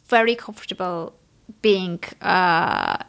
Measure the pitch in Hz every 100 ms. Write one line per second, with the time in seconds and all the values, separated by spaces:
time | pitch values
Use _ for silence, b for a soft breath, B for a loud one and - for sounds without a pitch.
0 | - 233 226 233 - 214 - - 185 170
1 | 165 - _ _ - - 214 196 185 170
2 | - - - 180 180 165 - - 50 -